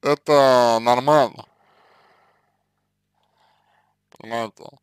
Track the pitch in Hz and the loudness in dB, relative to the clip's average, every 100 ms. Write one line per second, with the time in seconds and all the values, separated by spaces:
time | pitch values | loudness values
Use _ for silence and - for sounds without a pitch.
0 | 139 143 - 147 135 127 120 113 117 123 | -4 -6 0 2 4 2 2 0 0 -2
1 | 135 151 120 - - _ _ _ _ _ | 2 0 0 -6 -20 _ _ _ _ _
2 | _ _ _ _ _ _ _ _ _ _ | _ _ _ _ _ _ _ _ _ _
3 | _ _ _ _ _ _ _ _ _ _ | _ _ _ _ _ _ _ _ _ _
4 | _ _ 110 117 110 _ - _ | _ _ -12 -10 -10 _ -20 _